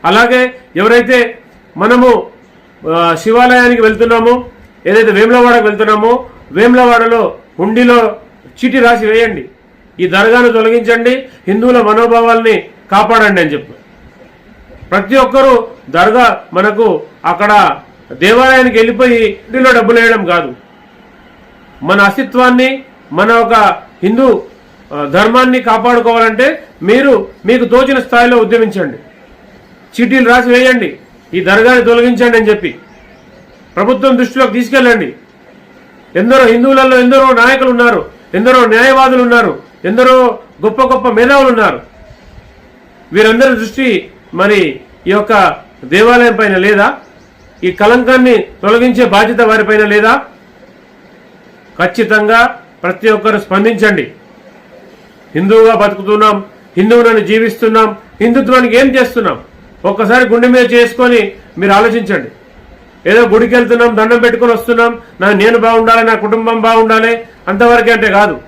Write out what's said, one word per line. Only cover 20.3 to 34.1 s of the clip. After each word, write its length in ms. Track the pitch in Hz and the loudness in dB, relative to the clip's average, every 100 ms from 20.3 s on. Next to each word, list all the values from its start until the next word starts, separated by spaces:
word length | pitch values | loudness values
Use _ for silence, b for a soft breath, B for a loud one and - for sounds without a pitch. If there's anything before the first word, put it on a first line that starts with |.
| 175 147 123 _ _ _ - - _ - - - - - - | -4 -4 -12 _ _ _ -20 -20 _ -20 -20 -20 -20 -20 -14
మన 180 | 147 202 | -4 0
అస్తిత్వాన్ని, 840 | 202 196 269 247 254 247 262 269 - _ - | 0 0 -4 0 2 2 0 -4 -14 _ -10
మన 200 | 151 214 | -4 0
ఒక 220 | 233 233 226 202 175 - - | 0 2 2 0 -2 -10 -6
హిందూ, 400 | 185 233 262 214 - - _ _ - | -4 0 0 -2 -6 -20 _ _ -16
ఆ, 120 | 147 | -10
ధర్మాన్ని 580 | 143 170 214 240 254 254 | -4 -2 0 0 0 -2
కాపాడుకోవాలంటే 1000 | 233 226 240 240 226 233 226 214 269 320 - - | -2 -2 0 0 0 0 -2 0 -2 -2 -14 -10
మీరు 460 | 175 240 277 220 196 - 185 | -2 0 2 0 -2 -10 -2
మీకు 180 | 247 | -2
తోచిన 340 | 233 240 269 262 | 0 -2 -2 -4
స్థాయిలో 380 | 247 240 240 240 | -2 0 2 0
ఉద్యమించండి, 600 | 214 226 220 196 156 113 - - - - - - _ - - - | 0 0 -2 -4 -8 -10 -20 -20 -20 -20 -20 -20 _ -20 -16 -4
చీటీలు 280 | 240 262 233 | -2 0 2
రాసి 200 | 247 247 | 2 2
వేయండి, 480 | 247 254 247 175 - - - _ | 2 2 0 -4 -10 -20 -20 _
"ఈ 60 | 175 | -6
దర్గాని 420 | 175 202 226 254 | 0 2 2 2
తొలగించండి" 560 | 233 233 240 247 247 226 | 2 0 0 0 0 0
అని 100 | 214 | 0
చెప్పి 260 | 208 175 - - - - - - - - - - - | -2 -4 -12 -20 -20 -20 -20 -20 -20 -20 -20 -14 -6
ప్రభుత్వం 420 | 208 254 269 | -4 0 0